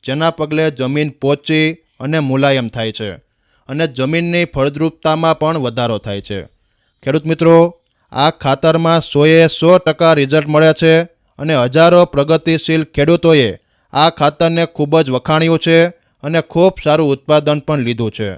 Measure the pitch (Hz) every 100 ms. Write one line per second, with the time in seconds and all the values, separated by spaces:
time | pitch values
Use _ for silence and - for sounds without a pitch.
0 | - 139 165 165 151 151 160 127 127 147
1 | 151 - 139 143 - 156 156 165 _ _
2 | 131 160 139 135 139 135 117 120 110 104
3 | 107 87 _ _ _ _ - 139 160 127
4 | 131 165 170 175 170 143 139 143 160 160
5 | 160 160 165 160 156 165 123 113 120 104
6 | 107 101 - 98 76 _ _ _ _ _
7 | 135 151 156 156 165 165 170 - _ _
8 | _ - 151 - 139 135 160 165 165 165
9 | - 143 156 165 160 - 160 180 165 151
10 | 165 156 139 156 147 151 160 156 165 160
11 | 170 _ _ - 156 147 123 143 170 175
12 | 175 143 143 160 165 160 - 160 151 -
13 | 143 170 165 156 113 - _ _ _ 135
14 | 160 165 147 147 165 165 165 - 147 160
15 | 143 127 - 156 165 165 165 165 175 -
16 | _ _ 143 165 - 165 185 185 151 156
17 | 151 135 - 151 147 147 147 151 120 117
18 | 113 - 104